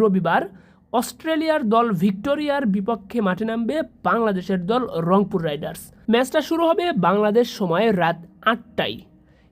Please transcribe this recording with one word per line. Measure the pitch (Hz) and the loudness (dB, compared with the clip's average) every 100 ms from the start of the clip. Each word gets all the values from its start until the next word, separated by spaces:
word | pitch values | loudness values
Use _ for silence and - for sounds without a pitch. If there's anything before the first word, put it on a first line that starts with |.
রবিবার | 220 185 165 202 339 - - _ - | 4 2 2 0 -2 -12 -20 _ -4
অস্ট্রেলিয়ার | 240 240 - 320 320 320 311 220 | -4 -4 -8 -2 -2 0 0 2
দল | 226 233 175 | 2 2 2
ভিক্টোরিয়ার | 202 190 277 294 294 277 233 | 0 0 -2 -2 0 0 0
বিপক্ষে | 202 196 233 - 240 | 0 -2 -6 -4 -2
মাঠে | 196 180 | -2 -2
নামবে | 220 226 226 302 - - | -4 -4 -4 -4 -6 -4
বাংলাদেশের | 180 214 220 190 175 185 175 | 0 2 0 -2 -2 -4 0
দল | 240 240 165 165 | -2 -2 -4 2
রংপুর | 196 196 185 | 2 2 -2
রাইডার্স। | 165 147 156 160 - - - | -4 -6 -8 -12 -18 -10 0
ম্যাচটা | 233 262 311 | 2 2 -2
শুরু | - 330 330 | 0 0 2
হবে | 330 349 277 175 | 2 0 0 2
বাংলাদেশ | 202 214 220 233 - | 2 2 2 0 -2
সময় | 185 170 226 185 | -2 2 2 2
রাত | 165 165 - - 220 | 0 -2 -10 -4 -2
আটটায়। | 233 - - 123 - - _ _ _ _ | -2 -6 -4 -4 -4 -14 _ _ _ _